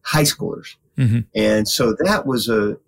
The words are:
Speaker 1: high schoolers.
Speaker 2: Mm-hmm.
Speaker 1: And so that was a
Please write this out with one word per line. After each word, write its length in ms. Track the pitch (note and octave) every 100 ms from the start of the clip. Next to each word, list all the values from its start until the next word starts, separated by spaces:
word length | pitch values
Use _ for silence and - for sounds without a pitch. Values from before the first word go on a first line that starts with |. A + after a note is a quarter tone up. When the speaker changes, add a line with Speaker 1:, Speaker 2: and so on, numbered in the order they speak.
Speaker 1:
high 220 | - D3+
schoolers. 540 | D3 - - - - - _ -
Speaker 2:
Mm-hmm. 220 | B2+ A#2 A2
Speaker 1:
And 340 | A2 G#2+ G#2+ G#2+
so 260 | - B2 G#2+
that 200 | F3 G#3 C#3
was 220 | B2+ A2
a 300 | A2 G#2 -